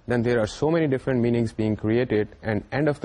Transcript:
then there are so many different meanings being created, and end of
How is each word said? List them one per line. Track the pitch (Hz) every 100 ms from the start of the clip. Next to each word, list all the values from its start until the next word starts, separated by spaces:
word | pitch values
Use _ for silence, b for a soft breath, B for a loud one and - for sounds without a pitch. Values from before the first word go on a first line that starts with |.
| -
then | 120
there | 117 120
are | 107 -
so | 147 170
many | 156
different | 131 - 127 117
meanings | 117 113 -
being | 107 104 107
created, | 113 123 107 104 -
and | 110 104 - 127
end | 151
of | 139